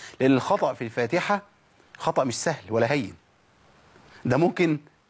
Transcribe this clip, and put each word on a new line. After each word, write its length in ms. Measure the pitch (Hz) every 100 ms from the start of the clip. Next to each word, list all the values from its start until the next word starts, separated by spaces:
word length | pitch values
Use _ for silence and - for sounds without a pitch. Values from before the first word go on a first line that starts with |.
| - -
لأن 120 | 131
الخطأ 420 | 135 - 196 156
في 100 | 123
الفاتحة 580 | 120 113 120 165 - 202 196 _ _ _ _ -
خطأ 260 | - 160
مش 100 | 135 117
سهل 280 | - 147 -
ولا 200 | 110 113
هين. 220 | 143 104 - _ _ _ _ _ _ _ - - -
ده 120 | - 123
ممكن 420 | 170 170 170 151 - _